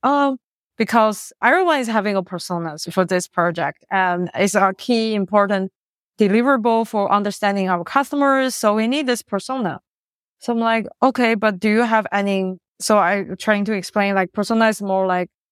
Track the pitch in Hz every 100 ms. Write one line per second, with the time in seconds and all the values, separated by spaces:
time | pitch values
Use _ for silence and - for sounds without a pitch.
0 | 262 285 277 269 _ _ _ - 214 240
1 | 220 208 - - 233 339 349 294 233 220
2 | 202 196 185 180 - 175 165 151 - 185
3 | 180 185 - - 175 165 147 - - 196
4 | 185 175 180 - 196 202 190 196 - 233
5 | 220 214 185 208 202 196 190 _ _ _
6 | _ - 202 214 254 269 233 226 220 214
7 | 202 208 208 - 202 202 190 175 165 277
8 | 277 294 277 269 262 - 214 214 226 285
9 | 254 240 - 196 - 262 190 135 _ _
10 | _ _ _ _ - 233 226 226 202 -
11 | 262 254 233 220 214 185 220 220 233 220
12 | 208 202 202 196 185 185 _ - - 214
13 | 175 202 - 185 - 202 202 202 - 214
14 | 202 196 185 - 196 226 226 214 196 190
15 | 190 180 180 _ _